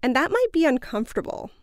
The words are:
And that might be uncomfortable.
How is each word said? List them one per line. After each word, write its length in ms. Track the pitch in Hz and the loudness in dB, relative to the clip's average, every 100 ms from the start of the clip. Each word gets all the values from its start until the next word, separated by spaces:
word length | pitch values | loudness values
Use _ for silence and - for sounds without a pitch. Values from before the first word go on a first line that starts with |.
And 140 | - 254 | 2 2
that 160 | 294 | 2
might 200 | 440 494 | 2 2
be 120 | 339 320 | 2 2
uncomfortable. 840 | 262 - 214 233 - - - - - | 2 -2 -6 -4 -6 -6 -10 -12 -16